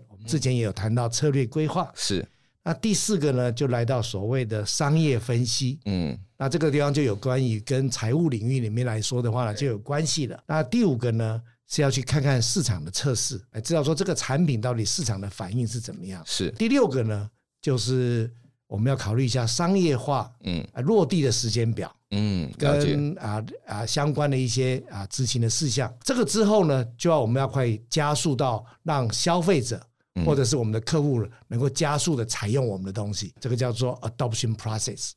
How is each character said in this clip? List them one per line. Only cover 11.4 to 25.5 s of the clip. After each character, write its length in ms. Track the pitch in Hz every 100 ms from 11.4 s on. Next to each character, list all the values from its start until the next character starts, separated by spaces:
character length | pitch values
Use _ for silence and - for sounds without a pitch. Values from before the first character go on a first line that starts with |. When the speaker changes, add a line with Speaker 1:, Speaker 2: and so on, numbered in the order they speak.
| - _ -
Speaker 1:
是 140 | -
要 100 | 139
去 100 | 131
看 220 | - 151
看 180 | 139 127
市 220 | 113 -
场 180 | 113 92
的 60 | 147
测 240 | - 147
试， 260 | 113 - 95 -
来 80 | 110
知 140 | 110
道 100 | 165
说 100 | 143
这 120 | 147 190
个 100 | 156
产 300 | - 139 165
品 160 | 113
到 120 | 123
底 120 | 117 107
市 180 | -
场 160 | 113 98
的 100 | 101
反 260 | - 92 120
应 120 | 113
是 140 | 117
怎 120 | 113
么 120 | - 95
样。 180 | 92 -
Speaker 2:
是。 240 | - 90
Speaker 1:
第 180 | - 220
六 180 | 277 226
个 160 | 127
呢， 260 | 110 104 104 - _ _
就 160 | 151 127
是 540 | 110 127 123 120 113 - - _ -
我 100 | 101
们 120 | 123
要 60 | 127
考 200 | 101 120
虑 100 | 131
一 20 |
下 180 | 127 117
商 320 | - 175 196
业 200 | 170 123
化， 340 | 147 131 110 -
Speaker 2:
嗯。 220 | 95 85 -
Speaker 1:
呃， 80 | 120
落 220 | 139 220 143
地 160 | 180
的 100 | 135
时 180 | - 117
间 200 | 107 117
表。 200 | 101 92 - -
Speaker 2:
嗯， 380 | 101 104 92 73 -
了 200 | 143 143
解。 120 | 147
Speaker 1:
跟， 220 | 147 147 190
啊， 260 | 110 107 110 480 -
啊， 180 | 107 117
相 280 | 147 147
关 180 | 143 147
的 60 | 131
一 100 | 127
些， 340 | 123 131 131 -
啊， 160 | 104 -
执 180 | - 120
行 160 | 123
的 80 |
事 200 | 113